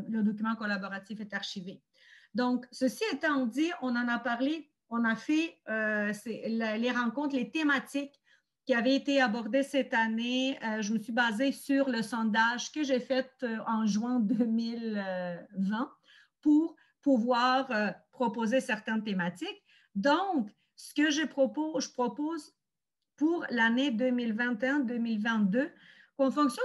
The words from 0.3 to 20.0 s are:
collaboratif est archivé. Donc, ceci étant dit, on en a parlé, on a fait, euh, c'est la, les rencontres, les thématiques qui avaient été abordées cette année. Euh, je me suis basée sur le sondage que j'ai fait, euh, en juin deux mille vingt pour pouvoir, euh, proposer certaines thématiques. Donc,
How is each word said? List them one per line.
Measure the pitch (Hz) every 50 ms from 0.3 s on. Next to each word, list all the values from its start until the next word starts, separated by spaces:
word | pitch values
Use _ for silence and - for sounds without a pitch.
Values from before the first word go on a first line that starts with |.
| 208 208 214 220 226
collaboratif | 220 214 208 202 190 196 190 196 196 196 - 214 214
est | 214 208 202
archivé. | 196 - - - 202 170 196 - - _ _ _ _ _ - - - - _ -
Donc, | 233 247 247 247 240 247 -
ceci | - - 262 254 - - 453 427
étant | 320 269 330 311 285 269 254
dit, | 226 214 277 320 349 349 -
on | 262 254 240
en | 240 240 240
a | 240 233
parlé, | - 247 233 226 269 285 320 320 - - _ _ _ _
on | 226 233 233
a | 226 226
fait, | 220 - - 302 311 330 320 - _ _ -
euh, | 220 220 214 214 214 208 208 208
c'est | 202 208 - 226 208 - - 220
la, | 226 226 226 220 214
les | 220 233 247
rencontres, | 254 247 240 226 226 277 302 277 277
les | 254 233 -
thématiques | - 320 311 285 277 254 - - - 285 285 277 - _ _ _ _ _ _ _ _ _ _
qui | - 254
avaient | 240 214 262 277
été | 269 277 285 277 269
abordées | 254 226 208 240 214 214 226 277
cette | 269 - - 269 254 254 254
année. | 226 226 220 220 226 233 240 254 254 262 269 269 - -
Euh, | 220 214 220
je | 196 208
me | 226 214
suis | 214 -
basée | 226 254 240 233 208 214 269 277
sur | - - - - 277 269 269 269
le | 240 226
sondage | 214 - 254 226 226 220 208 220 226 233 240 233 - -
que | - 302
j'ai | 302 262 262 240
fait, | 247 - 262 262 262 - - _ 262
euh, | 233 226 220 - -
en | 226 220 220
juin | 208 190 214 233 247 254 247
deux | 214 196 247 214 247
mille | 226 226 233 233 233 233 233 226 220 214 202 196 190 185 180 180 180 175 170 - - 208
vingt | 190 190 190 214 220 269 - - _ _ _ - - _ _ _ _
pour | - 302 294 302 330 339 - - _ _ _ _
pouvoir, | _ 277 269 220 226 247 254 233 247 254 254 269 262 262
euh, | 226 208 208 190 180 - _ _
proposer | _ - 247 220 208 240 226 208 254 262
certaines | 254 - 214 208 - 233 220 220 208
thématiques. | 220 196 185 170 175 175 - 320 403 403 - _ _ _ _ _ _ _
Donc, | 196